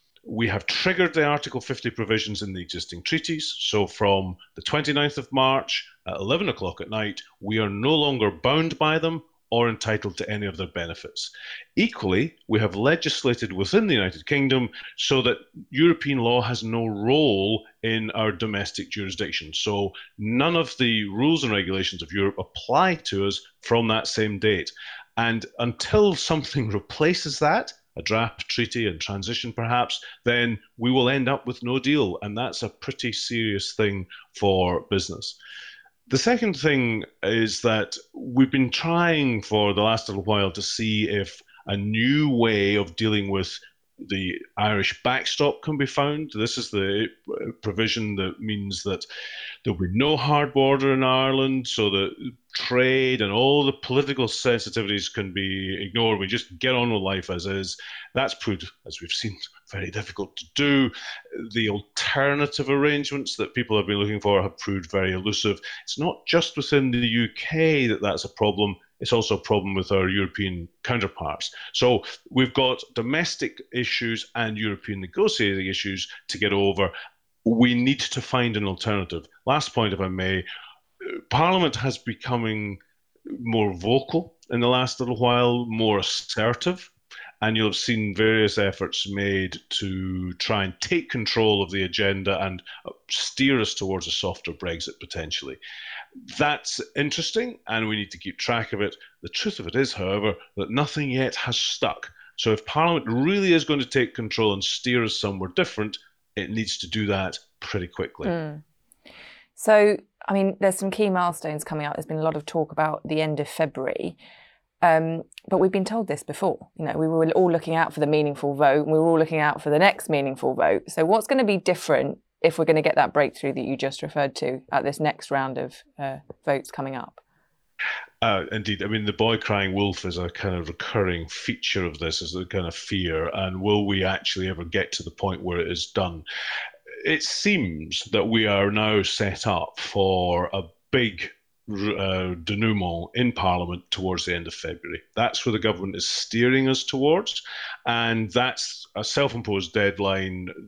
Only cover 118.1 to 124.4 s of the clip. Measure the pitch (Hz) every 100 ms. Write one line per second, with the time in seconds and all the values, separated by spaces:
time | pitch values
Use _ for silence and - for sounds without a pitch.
118.1 | 151 147 143 143 139 143 143 147 156 165
119.1 | 165 160 160 151 - 156 147 196 - -
120.1 | 151 139 135 135 131 78 98 - - 160
121.1 | 220 214 269 220 196 - 175 - 135 139
122.1 | 143 _ _ 165 160 160 156 156 - 143
123.1 | 147 139 - 139 131 127 135 135 139 151
124.1 | 151 139 -